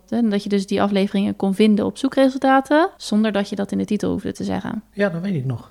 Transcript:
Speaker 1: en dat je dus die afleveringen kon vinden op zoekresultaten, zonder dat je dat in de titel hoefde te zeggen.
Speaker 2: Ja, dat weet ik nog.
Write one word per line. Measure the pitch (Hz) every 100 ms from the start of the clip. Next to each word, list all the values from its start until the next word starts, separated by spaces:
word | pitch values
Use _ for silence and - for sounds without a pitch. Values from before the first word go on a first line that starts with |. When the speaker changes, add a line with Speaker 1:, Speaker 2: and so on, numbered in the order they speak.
| -
Speaker 1:
en | 226 226
dat | 202
je | 202
dus | 202 196
die | 196
afleveringen | 202 196 196 202 202 196
kon | 196
vinden | 190 214 208 208
op | -
zoekresultaten, | 269 269 269 262 269 269 262 302 381 -
zonder | - 214 220
dat | 202 196
je | 196
dat | 196
in | 196
de | 190
titel | 208 185
hoefde | 196 -
te | -
zeggen. | 196 185 - 220 -
Speaker 2:
Ja, | 202 202
dat | 165
weet | 196 160
ik | 131
nog. | 117 -